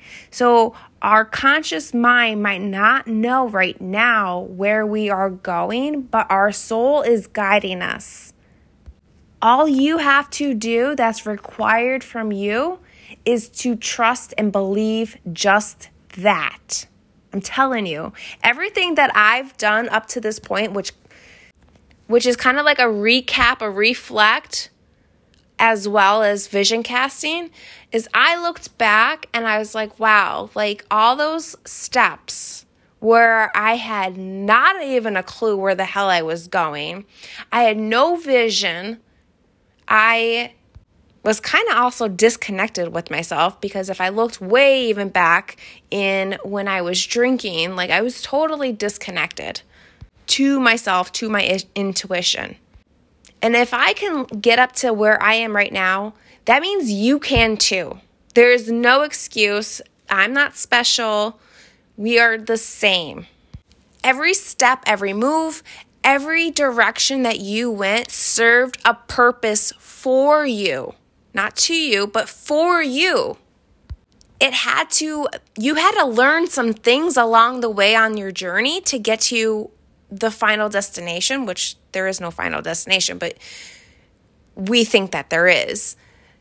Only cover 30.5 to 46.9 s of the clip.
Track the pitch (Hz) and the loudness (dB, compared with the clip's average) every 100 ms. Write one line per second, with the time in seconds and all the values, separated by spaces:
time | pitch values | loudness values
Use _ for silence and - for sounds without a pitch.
30.5 | 214 208 208 - 214 226 269 302 320 - | -4 -4 -4 -2 2 4 2 -2 -4 -8
31.5 | - - - - 247 196 147 - - - | -12 -14 -12 -4 0 0 -2 -10 -10 -8
32.5 | - - _ _ _ 220 226 233 226 220 | -10 -18 _ _ _ 4 6 6 4 0
33.5 | 202 214 233 226 208 190 185 190 190 202 | 0 0 -2 -4 -6 -6 -6 -10 -6 2
34.5 | 233 320 381 277 254 220 190 - - 220 | 4 4 2 -2 -2 -2 -4 -6 -4 -2
35.5 | 196 196 185 190 202 196 175 160 170 175 | 0 0 0 -2 -2 0 0 0 -6 -4
36.5 | 190 160 147 151 185 208 _ - - - | -2 -2 -4 -8 -12 -16 _ -20 -18 -4
37.5 | 233 233 214 214 233 311 349 311 247 226 | 2 2 2 0 2 2 0 0 2 2
38.5 | 202 196 170 202 226 _ _ _ _ _ | 0 -4 -4 -8 -12 _ _ _ _ _
39.5 | _ _ _ - 214 220 226 233 233 240 | _ _ _ 0 4 4 2 0 -2 -6
40.5 | _ _ - _ _ _ _ - 214 - | _ _ -20 _ _ _ _ -2 -2 0
41.5 | 330 466 233 247 - 226 180 220 - - | 0 2 2 0 0 -4 2 2 2 -4
42.5 | 190 220 - 170 165 170 147 170 151 175 | -4 -4 -4 -6 -6 -6 -6 -4 0 0
43.5 | - 196 196 190 185 185 208 233 - 185 | -2 -8 -6 -8 -4 -4 -2 -2 -4 0
44.5 | 247 277 269 233 202 196 185 170 175 - | 4 6 4 0 -2 -2 2 4 2 0
45.5 | - - - _ 196 196 196 190 190 196 | -14 -20 -20 _ -4 -2 -2 -2 -6 -8
46.5 | 202 196 190 175 | -6 -4 -4 -2